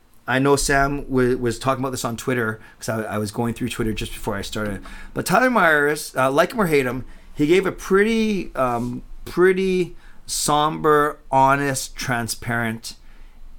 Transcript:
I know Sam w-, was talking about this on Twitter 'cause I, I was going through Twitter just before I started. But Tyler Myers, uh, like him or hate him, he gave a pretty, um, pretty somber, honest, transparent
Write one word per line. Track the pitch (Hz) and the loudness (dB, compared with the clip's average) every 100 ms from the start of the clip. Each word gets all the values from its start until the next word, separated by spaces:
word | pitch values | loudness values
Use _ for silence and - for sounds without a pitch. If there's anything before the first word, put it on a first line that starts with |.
| _ - - | _ -14 -2
I | 127 | 2
know | 139 139 | 4 4
Sam | - 139 139 147 - | 4 2 2 0 -2
w-, | 131 123 127 | 2 2 2
was | 120 113 | 0 0
talking | 131 127 | -2 0
about | 131 | -2
this | 127 127 | -4 -4
on | 113 | -4
Twitter | - 123 110 117 - - | -2 0 0 -4 -12 -10
'cause | - | -6
I, | 110 | -4
I | 104 104 | -4 -4
was | 104 | -4
going | 120 117 113 | -2 -2 -2
through | 127 | -4
Twitter | - 110 | -2 -2
just | 101 110 | -2 -6
before | - - 101 | -6 -6 -4
I | |
started. | 101 110 104 95 - - - - | -6 -4 -4 -6 -10 -14 -10 -6
But | - | -4
Tyler | 196 254 | -2 0
Myers, | 233 170 151 147 156 - 135 | 2 2 4 2 -2 -4 -2
uh, | 135 | 0
like | 143 180 | 2 0
him | 233 | 0
or | 180 | 2
hate | 147 127 | 2 0
him, | 127 - - - | -4 -10 -16 -14
he | - 147 | -2 2
gave | 180 185 | 2 2
a | |
pretty, | 120 - 190 214 226 220 202 - | -4 2 4 4 4 2 0 -4
um, | 135 127 120 123 123 - - - | -2 0 0 -2 -6 -10 -14 -6
pretty | - 185 185 190 185 170 - - - - | 4 4 4 2 0 -2 -6 -16 -18 -8
somber, | - - 147 151 160 156 147 147 - - | -4 2 4 2 2 4 4 4 -2 -2
honest, | 135 135 139 143 135 - - | 4 4 4 2 -2 -6 -6
transparent | - 120 113 - - 117 117 113 - - - - - - - | -2 -2 -2 -6 -4 -2 -2 -4 -10 -14 -18 -18 -20 -18 -16